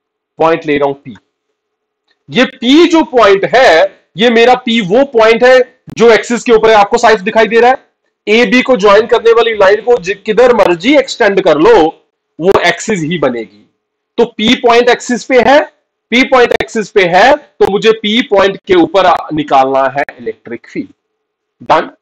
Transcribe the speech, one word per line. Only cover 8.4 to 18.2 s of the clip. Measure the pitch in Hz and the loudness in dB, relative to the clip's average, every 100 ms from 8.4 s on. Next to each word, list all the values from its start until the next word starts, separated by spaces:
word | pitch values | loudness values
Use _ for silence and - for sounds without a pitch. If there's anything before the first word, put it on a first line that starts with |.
| 233 254 | 2 0
को | 247 247 | 0 0
ज्वाइन | 202 202 233 | 2 2 2
करने | 233 226 | 0 2
वाली | 226 233 | 2 0
line | 214 190 214 | 0 0 0
को | 226 240 | 0 -2
जि-, | 175 202 - | -4 -8 -4
किधर | 202 247 | 0 2
मर्जी | 233 180 175 208 294 | 2 0 0 0 0
extend | - - 214 190 | -2 -4 -2 0
कर | 175 147 | 0 2
लो, | 190 220 160 - _ _ _ - | 2 2 0 -4 _ _ _ -4
वो | 175 196 | 0 0
axis | 175 165 - 202 | 0 -4 -6 -6
ही | 151 175 | -6 -4
बनेगी। | 139 120 104 104 _ _ _ _ _ - | -4 -6 -12 _ _ _ _ _ _ -4
तो | 233 - | -4 -2
P | 220 254 | -2 0
point | 240 233 240 | 2 2 2
axis | 233 - 240 | -2 -4 -8
पे | - 254 | -2 0
है, | 226 285 - _ _ _ _ | 2 0 0 _ _ _ _
P | 240 | -4
point | 262 254 240 | 0 0 0
axis | - - 226 196 | -2 -6 -8 -4
पे | 208 | -2
है, | 175 180 233 294 | 0 2 2 0
तो | - - 202 | -4 -4 -2
मुझे | 196 220 | 0 -2
P | 220 208 226 | -2 -4 -4